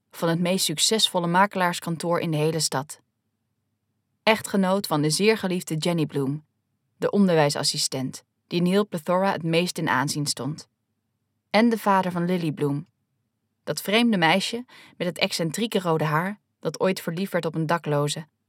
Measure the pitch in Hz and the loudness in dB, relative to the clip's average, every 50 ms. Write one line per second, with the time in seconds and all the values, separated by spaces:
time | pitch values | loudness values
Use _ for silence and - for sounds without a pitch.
0 | _ _ - - 180 165 170 170 180 170 190 190 - - 160 - - - 220 214 | _ _ -10 -4 -2 0 0 2 0 0 0 0 0 -2 -2 0 0 0 2 2
1 | - - - 180 175 170 170 185 196 202 - 190 180 175 170 - - 175 170 147 | 0 0 0 0 0 2 4 4 4 4 2 0 0 0 0 -2 -4 -6 -6 -4
2 | - 170 170 165 - 170 156 147 151 160 160 160 147 - - 135 139 - - - | -2 -2 -2 0 0 0 0 0 0 0 0 0 -2 -2 -2 -2 -4 -4 -10 -20
3 | _ _ _ _ _ _ _ _ _ _ _ _ _ _ _ _ _ _ _ _ | _ _ _ _ _ _ _ _ _ _ _ _ _ _ _ _ _ _ _ _
4 | _ _ _ _ - 214 220 208 - - - 196 190 185 190 202 202 - 165 147 | _ _ _ _ 2 2 2 2 0 -2 0 0 2 2 2 0 0 0 0 0
5 | 147 156 151 - 196 220 220 208 - 185 175 180 - - 160 156 147 175 175 165 | 2 2 0 2 4 4 2 2 2 -2 -4 -4 -4 -4 -6 -2 0 0 0 0
6 | 151 147 - 143 139 131 143 151 - _ _ _ _ _ _ _ _ _ _ - | 0 -2 -2 -4 -2 -2 -4 -6 -8 _ _ _ _ _ _ _ _ _ _ -4
7 | - - - 208 196 185 170 156 147 143 147 - 139 - - 151 - - - 135 | -4 0 2 4 4 4 6 6 4 4 2 0 -2 -2 -2 -2 -4 -4 -4 -4
8 | 131 135 - - - _ _ _ _ - - 175 175 180 190 208 214 - - 170 | -6 -6 -8 -10 -18 _ _ _ _ -6 -2 0 0 2 2 2 0 0 -4 -8
9 | - - 175 185 190 196 - - 170 165 165 170 180 175 - - 147 85 101 127 | -2 0 0 2 2 0 0 -2 -2 0 2 2 2 0 -2 -2 0 0 2 2
10 | 135 147 - 156 143 143 - - 120 139 156 - - _ _ _ _ _ _ _ | 0 0 -2 -4 -4 -4 -4 -6 -6 -6 -8 -8 -12 _ _ _ _ _ _ _
11 | _ _ _ _ _ _ _ _ _ _ - 202 226 240 226 214 - 208 196 190 | _ _ _ _ _ _ _ _ _ _ 2 4 4 4 2 2 2 2 4 4
12 | 185 185 175 175 170 170 185 175 165 156 139 147 147 143 143 143 170 - _ _ | 2 0 -2 -2 0 0 0 0 0 -2 -2 -2 -2 -2 -2 -2 -6 -10 _ _
13 | _ _ _ _ _ _ _ _ _ _ _ _ - - 151 - - - 196 226 | _ _ _ _ _ _ _ _ _ _ _ _ -10 -8 -8 -8 -4 0 2 2
14 | 240 233 214 185 165 156 165 190 - - - 233 247 _ - - - - - - | 4 4 2 4 4 4 4 4 0 -2 -6 -8 -10 _ -18 -20 -20 -16 -8 -6
15 | 170 180 165 - - 190 - - 170 160 151 - 226 220 - 196 180 175 160 160 | -4 -4 -2 -2 -2 -2 -2 -2 -4 -4 -2 -4 -4 -2 -2 -2 0 0 0 0
16 | 156 156 151 156 175 196 214 - _ _ _ _ - 160 151 - - 190 190 - | 0 0 0 0 0 -2 -6 -10 _ _ _ _ -8 -8 -4 -2 -2 -2 -2 -2
17 | - 180 165 170 196 196 - 175 165 165 156 160 160 151 170 165 - 151 147 143 | -4 -8 -6 -4 -4 -4 -4 -4 -4 -4 -4 -2 -2 0 0 -2 0 0 0 0
18 | 147 147 147 165 - - _ _ _ | 0 -2 -4 -6 -10 -16 _ _ _